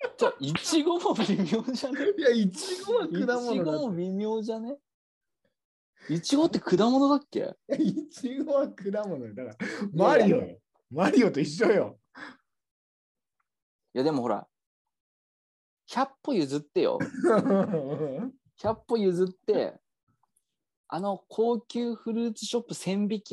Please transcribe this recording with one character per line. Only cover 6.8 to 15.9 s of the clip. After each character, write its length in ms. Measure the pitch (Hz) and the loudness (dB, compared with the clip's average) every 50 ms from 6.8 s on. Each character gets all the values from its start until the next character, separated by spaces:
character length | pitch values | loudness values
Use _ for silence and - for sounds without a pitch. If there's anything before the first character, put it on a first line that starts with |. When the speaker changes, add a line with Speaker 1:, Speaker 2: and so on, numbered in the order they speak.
| 208 233 | 4 4
Speaker 1:
物 180 | 254 269 277 | 4 4 4
だ 80 | 277 285 | 4 4
っ 120 | 277 - _ | 2 0 _
け？ 80 | - - | -6 -6
Speaker 2:
い 40 | - | -6
や、 340 | - - - _ - 277 | -6 -8 -12 _ -4 -2
イ 320 | - 320 190 - 311 311 - | 0 0 0 0 -2 -8 -10
チ 300 | - - - 240 262 285 | -10 -10 -8 -6 -6 -6
ゴ 160 | 302 311 285 | -4 0 0
は 140 | 277 202 202 | 0 0 -2
果 380 | 196 - 185 196 196 208 214 | -6 -8 -6 -4 -4 -4 -4
物 180 | 196 170 135 120 | -4 -6 -8 -8
よ。 80 | 110 104 | -10 -10
だ 120 | 123 127 | -12 -12
か 40 | 113 | -12
ら、 60 | 107 - 240 - - - 214 - - | -10 -8 -8 -8 -6 -6 -6 -4 2
マ 240 | 160 190 240 302 | 4 6 6 6
リ 80 | 254 208 | 6 6
オ 20 | |
よ。 100 | 190 165 | 6 4
Speaker 1:
い 20 | 131 | 2
や 60 | 92 | 0
い 20 | - | -4
や。 60 | - - _ _ _ _ _ _ | -10 -16 _ _ _ _ _ _
Speaker 2:
マ 200 | 123 147 190 302 | -2 0 2 4
リ 140 | 415 262 226 | 6 6 6
オ 80 | - | 6
と 80 | - 139 | 4 0
一 240 | 156 143 147 185 311 | -2 -2 0 2 4
緒 60 | - | 4
よ。 280 | 208 180 127 - - - _ _ _ - - - - _ _ _ _ _ _ _ _ _ _ _ _ _ _ _ _ _ _ _ _ _ _ _ _ _ _ _ _ _ _ _ - | 4 4 2 0 -6 -14 _ _ _ -20 -20 -20 -20 _ _ _ _ _ _ _ _ _ _ _ _ _ _ _ _ _ _ _ _ _ _ _ _ _ _ _ _ _ _ _ -4
Speaker 1:
い 60 | 123 | -2
や、 40 | 131 | 0
で 80 | 156 | 0
も 120 | 156 131 120 | 0 0 0
ほ 40 | |
ら、 180 | 120 104 101 - - _ _ _ _ _ _ _ _ _ _ _ _ _ _ _ _ _ _ _ _ _ _ _ _ _ _ _ | -2 -2 -4 -6 -12 _ _ _ _ _ _ _ _ _ _ _ _ _ _ _ _ _ _ _ _ _ _ _ _ _ _ _
百 240 | - | -6